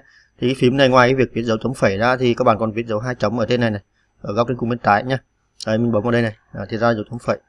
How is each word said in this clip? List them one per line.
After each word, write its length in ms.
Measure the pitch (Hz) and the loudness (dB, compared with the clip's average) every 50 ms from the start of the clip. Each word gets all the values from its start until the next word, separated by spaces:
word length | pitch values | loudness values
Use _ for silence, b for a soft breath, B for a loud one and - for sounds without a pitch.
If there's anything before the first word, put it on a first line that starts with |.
| b b b b b b b _ | b b b b b b b _
Thì 80 | 123 | -2
cái 80 | 123 135 | -2 0
phím 200 | - 135 123 127 | 2 2 2 4
này 120 | 139 139 127 | 4 4 6
ngoài 180 | 127 127 123 | 6 6 6
cái 80 | 123 135 | 6 4
việc 180 | 131 120 - - | 2 0 0 -2
viết 100 | 120 117 | -4 -2
dấu 140 | 120 110 | -2 -2
chấm 160 | 110 - 120 135 | -2 -2 -4 -2
phẩy 240 | - 131 107 98 | 0 0 0 2
ra 200 | 98 113 123 127 | 0 0 0 0
thì 160 | 123 127 120 117 | 2 0 0 0
các 100 | - 127 | 2 2
bạn 140 | 123 110 101 | 2 2 2
còn 120 | 113 110 | 0 -4
viết 160 | 101 110 120 | -4 -6 -4
dấu 120 | 117 107 104 | -4 -4 -4
hai 160 | 117 127 123 | -4 -6 -4
chấm 240 | - - 104 110 127 | -2 -2 -2 -2 -2
ở 60 | 135 | -2
trên 160 | 123 123 120 | -2 0 0
này 100 | 120 113 | 0 0
này, 100 | 104 101 - _ _ _ _ _ _ _ | -2 -4 -8 _ _ _ _ _ _ _
ở 120 | - 113 104 | -10 -4 -2
góc 140 | 110 120 | -2 -2
trên 100 | 120 131 | -2 -4
cùng 120 | 120 123 113 | -4 -4 -4
bên 100 | 123 117 | -4 -2
trái 240 | - 110 101 107 120 | 2 2 2 2 2
nhá. 140 | 127 131 127 - _ _ _ _ _ _ - - | -2 -4 -6 -6 _ _ _ _ _ _ -10 -4
Đấy, 120 | 110 110 | -2 -2
mình 140 | 110 120 120 | 0 0 0
bấm 120 | 110 104 104 | 0 0 0
vào 80 | 120 | 0
đây 100 | 120 120 | 0 0
này, 140 | 117 110 104 - _ _ | 0 -2 -4 -10 _ _
à, 140 | - - 101 - | -14 -14 -10 -8
thì 80 | 117 | -4
ra 160 | 107 117 120 117 | 0 0 0 0
dấu 100 | 104 104 - | 0 -4 -8
chấm 100 | 117 120 | -12 -8
phẩy. 200 | - - - - _ | -4 -4 -4 -4 _